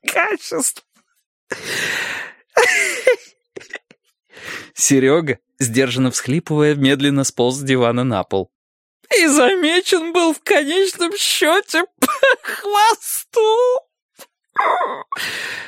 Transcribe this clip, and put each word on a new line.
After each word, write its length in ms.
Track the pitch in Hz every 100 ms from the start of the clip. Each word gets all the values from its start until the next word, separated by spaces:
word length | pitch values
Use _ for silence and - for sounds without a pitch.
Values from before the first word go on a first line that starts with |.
качеств. 840 | - 311 370 403 - - 254 - - _ _ _ _ _ _
<laughs> 1800 | - - - - - - - - - _ - 480 679 - 523 523 466 - _ _ - - - - _ _ _ _ - - - -
Серега, 680 | - - 135 131 156 156 123 _ _
сдержанно 520 | 127 117 131 123 131
всхлипывая, 640 | - - 156 - 151 151 147
медленно 480 | 135 139 143 139
сполз 340 | 135 - 123 135
с 60 |
дивана 400 | 139 131 120 120
на 200 | 127 110
пол. 280 | - 98 95 _ _ _ _ _ _ 440
«И 100 | 330
замечен 840 | 294 247 381 311 349 370 359 320
был 220 | 349 339
в 80 | 302
конечном 760 | - 370 285 359 392 - 339 403
счете 680 | - - 302 370 - 320 370
<laughs> 80 | _
по 80 | - 1077 539 508
хвосту. 1400 | - - 403 403 440 427 - - - 480 427 440 494 494 - _ _ _ - _ _ - 679 719 659 - - - - - - -